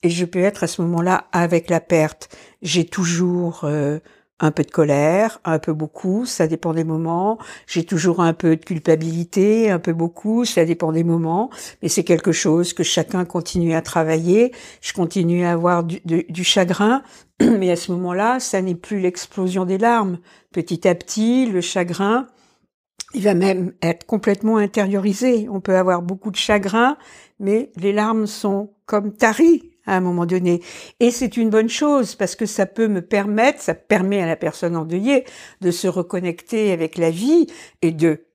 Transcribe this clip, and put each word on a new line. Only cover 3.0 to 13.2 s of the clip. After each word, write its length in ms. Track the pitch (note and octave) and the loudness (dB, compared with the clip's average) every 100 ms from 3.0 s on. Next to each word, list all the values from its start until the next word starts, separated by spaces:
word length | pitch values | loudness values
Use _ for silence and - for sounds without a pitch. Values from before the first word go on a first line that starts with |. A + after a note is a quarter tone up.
| F3 E3+ F3+ F3 F3 D#3 | -2 0 0 0 -4 -4
euh, 360 | D3+ D3+ C#3+ D3+ _ _ _ _ | -4 -2 -2 -4 _ _ _ _
un 120 | D#3 | -2
peu 120 | D3+ | 0
de 80 | D#3 | -2
colère, 680 | - D3+ C#3+ D3+ F3+ A3 A3 F#3 | 0 2 4 4 2 0 -2 -4
un 120 | D#3+ | -2
peu 140 | D#3 | -2
beaucoup, 540 | D#3 D#3 - F#3 G3 B3 | -4 -6 -6 -2 -2 -4
ça 220 | - D#3+ | -2 0
dépend 260 | D#3+ E3+ | 0 -2
des 100 | D#3+ | -2
moments. 540 | D#3+ D#3+ E3 E3+ G3 A3+ - - - | -2 -2 -2 -2 -2 -2 -8 -20 -8
J'ai 200 | F3 E3+ | -6 -2
toujours 340 | F3+ F3 E3+ | 0 0 2
un 140 | E3+ | 0
peu 240 | E3 E3+ D#3+ | 2 0 0
de 60 | |
culpabilité, 1080 | - D#3+ D#3+ D#3+ D#3+ E3 E3+ - G3 A3 A3 | -2 -4 2 2 2 -4 -4 2 2 4 2
un 80 | F#3 | 0
peu 140 | F3+ | -2
beaucoup, 500 | E3 E3+ E3+ G#3 A3+ | -2 -4 -4 -2 -2
ça 220 | A#3 - E3 | 0 2 0
dépend 260 | E3+ E3 | 0 -2
des 140 | D#3+ E3+ | 0 0
moments. 440 | E3 D#3+ E3+ B3 - - - | 0 0 -2 -2 -8 -20 -8
Mais 60 | E3 | -4
c'est 160 | - | -2
quelque 300 | E3+ D#3+ F#3+ | 2 2 2
chose 400 | D#3+ F3+ D#3+ F3 | 0 2 2 0
que 100 | - | -2
chacun 400 | E3 - D#3+ F#3 | -2 0 -2 -2